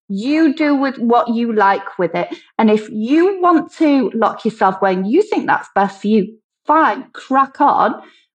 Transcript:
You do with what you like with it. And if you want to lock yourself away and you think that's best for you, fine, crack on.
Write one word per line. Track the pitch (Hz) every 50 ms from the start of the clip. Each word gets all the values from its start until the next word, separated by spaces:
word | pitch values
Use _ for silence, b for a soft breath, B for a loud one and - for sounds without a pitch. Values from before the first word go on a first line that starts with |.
| _ -
You | 196 196 220 269 294 311 330 302 262
do | - 311 294 294
with | 269 277 269 240 -
what | 240 233 233 240 - -
you | 226 226 240 233
like | 220 214 196 196 196 - - - - -
with | 180 170 -
it. | 175 175 - B B B B B
And | - 226 214
if | 214 214 214 -
you | - 214 214 240 285 320 349 392 403 359
want | 349 349 349 302 - - -
to | - 320 294 285 269 247 - -
lock | 226 214 190 - - -
yourself | 220 214 - 214 190 190 -
away | 196 190 185
and | 185 190
you | 202 247 359
think | 427 - 415 330 -
that's | - - - - - -
best | 196 202 196 - -
for | -
you, | 208 220 220 185 220 - _ _ _ _ _ _
fine, | - 294 320 311 247 208 - - -
crack | - - - - 262 262 269 262 - -
on. | 302 277 - - 180 226 320 - B B B B B B